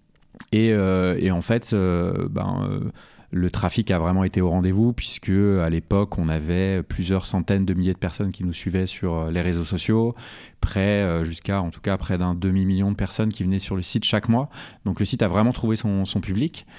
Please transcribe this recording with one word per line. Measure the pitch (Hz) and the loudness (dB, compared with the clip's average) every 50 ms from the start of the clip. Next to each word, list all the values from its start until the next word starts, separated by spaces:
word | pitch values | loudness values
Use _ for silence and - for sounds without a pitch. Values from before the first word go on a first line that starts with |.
| _ _ _ _ _ _ _ - - - - | _ _ _ _ _ _ _ -20 -10 -2 2
et, | 107 110 113 110 | 2 4 4 4
euh, | 104 95 95 92 92 92 90 90 - | 4 4 4 4 2 2 2 2 2
et | - 92 | 2 2
en | 92 87 | 2 0
fait, | 87 - 113 120 - - 117 | 0 0 0 -2 0 0 0
euh, | 101 92 92 87 87 87 90 92 95 90 95 | 2 2 2 2 2 0 0 0 -2 -2 -2
ben, | 98 98 95 95 92 - - - | -2 -2 -2 -2 -2 -2 -2 -4
euh, | 98 98 - - - - - - - - - - | -4 -4 -4 -6 -8 -10 -18 -20 -20 -20 -16 -6
le | - 90 90 90 | -2 0 0 0
trafic | - - - 87 - 117 107 - | 0 0 -2 0 0 0 0 2
a | 95 85 | 2 2
vraiment | 82 85 92 95 95 | 2 2 2 2 2
été | 92 - 95 | 2 2 2
au | 90 87 | 2 2
rendez-vous | 82 90 90 95 95 101 113 120 120 | 2 2 2 2 2 4 4 2 2
puisque | - - - - - - - | 0 -6 -8 -8 -8 -2 0
à | 95 98 101 101 98 92 85 82 | 2 2 4 2 2 2 0 0
l'époque, | 82 82 - - - 98 104 101 - | 0 -2 -2 0 2 2 2 0 -2
on | - 85 78 | -2 0 0
avait | 80 80 76 80 87 90 95 95 98 92 80 | 0 -2 -2 0 0 0 0 0 0 -2 -4
plusieurs | - - - 90 87 95 95 - | -4 -4 -4 -2 0 0 -2 -2
centaines | - - 95 85 - 101 98 98 | -2 -2 -2 0 0 0 0 2
de | 92 92 | 2 2
milliers | 90 90 92 92 | 2 2 0 0
de | - | -2
personnes | - 87 - - 104 95 - | -4 -6 -4 -4 -4 -4 -4
qui | - 92 | -4 -4
nous | 90 85 | -4 -4
suivaient | - - 95 85 95 92 | -4 -6 -2 -2 0 -2
sur, | 92 - - - 90 82 | -2 -4 -4 -4 -2 -2
euh, | 82 80 82 | -2 -2 -2
les | 82 90 85 | -2 0 0
réseaux | 90 87 85 85 | 0 0 0 -2
sociaux, | 78 95 85 - - 110 113 113 117 120 - - - - - - - - - - | -2 -4 -4 0 0 2 2 2 0 -2 -6 -12 -18 -18 -20 -20 -20 -14 -4 -4
près, | - - 98 95 101 104 101 101 | -2 0 0 0 2 2 2 2
euh, | 92 82 82 82 | 0 0 0 -2
jusqu'à, | 82 82 - - - 98 98 | -2 -4 -8 -4 -4 -2 -2
en | 90 85 | -2 -4
tout | - - - | -6 -6 -4
cas, | 101 98 95 | -2 -2 -2
près | - - 95 | -2 -2 -2
d'un | 87 90 90 87 | 0 0 0 0
demi-million | 87 87 95 92 95 95 95 95 95 98 101 | 0 0 0 2 2 2 2 2 2 2 2
de | 101 | 2
personnes | - 101 - - - 110 110 | 0 -2 -4 0 0 0 0
qui | 104 - 95 | 0 -2 -2
venaient | 90 95 95 | 0 0 0
sur | - - 95 | -2 -2 -4
le | 95 90 | -4 -4
site | - - 113 - | -2 -2 -2 0
chaque | - - 104 - - | 2 0 0 2 4
mois. | 113 123 143 - - - - - - - - | 2 2 2 -2 -8 -16 -18 -18 -18 -8 -4
Donc | 101 90 - | -4 -2 0
le | 104 | -2
site | - - 120 | -2 0 0
a | 113 95 | 0 2
vraiment | 85 101 110 120 127 | 2 2 2 2 0
trouvé | - - 110 110 | 0 0 0 0
son, | 107 - 107 101 98 95 | 0 0 0 0 0 0
son | 92 - 104 - | 0 -2 -4 -2
public, | - 92 104 139 170 - - - - - | -2 -2 -2 -2 -2 -4 -8 -20 -20 -20